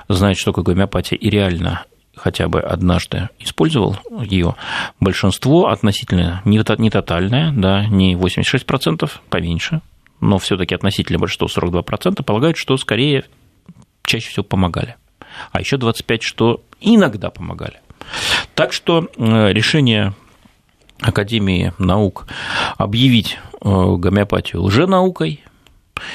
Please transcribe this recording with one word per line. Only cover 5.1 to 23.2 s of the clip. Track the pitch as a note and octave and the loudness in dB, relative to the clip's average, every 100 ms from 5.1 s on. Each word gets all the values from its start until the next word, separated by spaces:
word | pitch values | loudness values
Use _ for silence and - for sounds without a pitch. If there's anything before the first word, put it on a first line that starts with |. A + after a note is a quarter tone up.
| F2+ G2 - B2+ E3 F#3 | 0 0 0 2 4 4
относительно | G2 G#2+ F#2 - F2+ E2+ F2+ | 2 0 -2 -2 0 0 0
не | G2+ G#2+ | 2 2
то-, | A2+ A2 | 2 2
не | A2+ | 2
тотальное, | G2+ - E2+ F#2+ B2+ D#3+ | 2 0 -2 0 0 0
да, | C3+ F#2 G2 G#2 | 2 2 2 2
не | G2 F#2+ | 2 4
восемьдесят | F2+ F2+ - - | 2 0 0 0
шесть | C3 - | -2 -2
процентов, | C3+ E3+ D#3+ D3+ - - | -2 0 -2 -4 -8 -6
поменьше, | F2 E2+ E2 - D#3+ - _ _ _ | -4 -2 -4 -2 -4 -6 _ _ _
но | A2 G2 | 0 2
всё-таки | - F#2+ F2+ | 0 -2 -2
относительное | F2 G2 F#2+ - E2+ | -2 0 -2 -2 -2
большинство, | F2 - D#2+ | -2 -2 -4
сорок | - E2+ | -2 -2
два | F2 | -2
процента, | - G#2 F3+ G3 | -2 -4 -2 -2
полагают, | C3+ G#2+ D#3 D#3+ | -2 0 0 0
что | - C3 | -2 -2
скорее | - A2 C#3+ C3+ - _ _ _ - - - _ | 0 0 0 0 -4 _ _ _ -20 -20 -20 _
чаще | - A2+ - | -4 -4 -4
всего | - | -6
помогали. | G2 G2 F2+ E2 - - _ _ - - - | -2 0 0 -2 -8 -10 _ _ -20 -18 -8
А | F2+ | -6
ещё | G2 C#3 | -2 -2
двадцать | A#2 - - | 0 -2 -2
пять, | A2+ | -4
что | - - A#2 A#2 _ - | -4 0 2 0 _ -4
иногда | G3 A3+ E3+ G2+ F2 | 4 6 4 0 -8
помогали. | - E2+ E2+ E2 - - - - - - - - | -10 -10 -10 -12 -14 -20 -20 -14 -8 -4 -4 -4
Так | - F3 | -2 -2
что, | - - E3 E3 - | -2 0 0 0 -2
э, | A2+ A2+ G#2 | 2 4 4
решение | G2+ A2 D#3+ C3 G#2+ G2+ G2 _ _ _ _ _ _ _ - | 4 2 2 4 2 0 -4 _ _ _ _ _ _ _ -6
Академии | - - G#2 A2+ G2 F2+ F2+ - | -2 -2 0 0 2 0 0 0
наук | F#2 G2 G2+ - - - - - - - | 0 2 2 -2 -12 -12 -8 -6 -4 -4
объявить, | G2+ A2+ C3 A#2 | -2 2 4 4